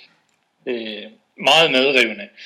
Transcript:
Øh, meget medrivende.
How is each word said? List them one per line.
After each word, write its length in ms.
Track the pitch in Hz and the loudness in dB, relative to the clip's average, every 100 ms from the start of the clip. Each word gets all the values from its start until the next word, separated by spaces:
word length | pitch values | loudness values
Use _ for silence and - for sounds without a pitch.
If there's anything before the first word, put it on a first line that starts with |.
| - _ _ _ _ _ 135 | -20 _ _ _ _ _ -8
Øh, 360 | 120 110 104 107 - _ - | -8 -8 -12 -16 -20 _ -6
meget 320 | 135 156 165 | 0 2 4
medrivende. 580 | 131 139 131 117 104 101 - | 2 2 2 0 -2 -16 -20